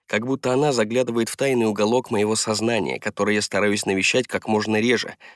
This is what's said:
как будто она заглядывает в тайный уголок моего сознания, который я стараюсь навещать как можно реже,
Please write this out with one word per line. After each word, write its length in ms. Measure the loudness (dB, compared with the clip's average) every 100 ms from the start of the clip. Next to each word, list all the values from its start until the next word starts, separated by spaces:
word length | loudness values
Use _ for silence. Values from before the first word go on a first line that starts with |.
| -4
как 200 | -4 -2
будто 260 | -2 0
она 200 | 2 2
заглядывает 560 | 2 0 0 0 0 -2
в 80 | -2
тайный 300 | 0 2 2
уголок 440 | 2 2 2 0
моего 260 | 0 0 0
сознания, 640 | -2 0 0 0 -2 -4
который 340 | -6 -2 0
я 80 | 0
стараюсь 440 | -2 0 0 0 0
навещать 420 | 0 2 0 -2
как 180 | -4 -2
можно 320 | -2 0 0
реже, 380 | 2 0 -2 -12 -20